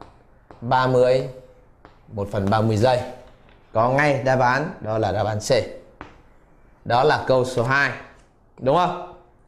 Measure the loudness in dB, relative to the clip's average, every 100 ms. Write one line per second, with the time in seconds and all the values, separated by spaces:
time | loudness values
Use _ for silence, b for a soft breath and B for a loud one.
0 | -20 -20 _ _ _ -14 -2 0 2 4
1 | 4 2 -2 -10 -20 -20 -20 _ -20 -20
2 | -14 -8 -6 -2 0 2 2 2 2 2
3 | -2 -12 -20 -20 -20 -20 _ -2 0 2
4 | 2 0 0 2 2 0 -4 -8 -6 -2
5 | -2 -2 -2 -4 0 0 0 -10 -20 -20
6 | -20 -20 _ _ _ _ -20 _ -2 2
7 | 2 2 2 0 0 -2 0 0 0 -4
8 | -14 -20 _ _ _ -6 0 2 0 -4
9 | -12 -18 _ _